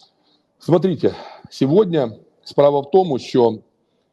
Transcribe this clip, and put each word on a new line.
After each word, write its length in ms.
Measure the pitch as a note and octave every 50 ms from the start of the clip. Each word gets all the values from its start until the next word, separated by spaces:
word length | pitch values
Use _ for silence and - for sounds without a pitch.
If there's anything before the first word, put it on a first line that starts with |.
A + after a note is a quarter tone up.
| _ _ _ _ _ _ _ _ _ _ _ _
Смотрите, 560 | - - D3+ F#3 D#3 F#3+ E3 A#2 - G2 E2+ - - - - - - -
сегодня 640 | - - C3 C3 D#3 G3+ A3 F3+ E3 D#3 C3 A2+ G#2+ - _ _ _ _ _
справа 360 | - - - C#3+ C#3+ C#3+ C#3+
в 100 | C#3 -
тому, 280 | - F#3+ F#3 F3 C#3 A2+
що, 400 | - - - C3 A#2+ A2+ A2 G#2 - _ _ _ _ _ _ _ _ _